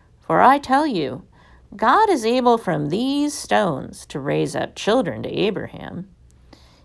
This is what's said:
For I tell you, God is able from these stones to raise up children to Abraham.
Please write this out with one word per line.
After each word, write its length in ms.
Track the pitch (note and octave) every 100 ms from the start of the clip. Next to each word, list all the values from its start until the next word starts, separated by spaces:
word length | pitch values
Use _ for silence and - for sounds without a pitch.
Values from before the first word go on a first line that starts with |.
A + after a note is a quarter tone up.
| _ _
For 220 | _ E3
I 160 | G#3 C#4+
tell 300 | C#4 C4 D#4
you, 400 | G3+ C#3+ - - _ _ - _ G3+
God 340 | A3 D#4+ A4
is 160 | D#4+ A3
able 320 | B3+ B3 A#3
from 320 | A3+ D#3 D3
these 460 | F3+ C4 C#4+ D4 C#4+
stones 680 | - G#3 G3+ C3+ - - -
to 120 | -
raise 360 | C3+ D3+ D3+ -
up 180 | -
children 480 | - - A#3 F#3 A2
to 80 | A2
Abraham. 800 | - G3 F#3 G#2+ - - - F#3+ _ - _ - - _ _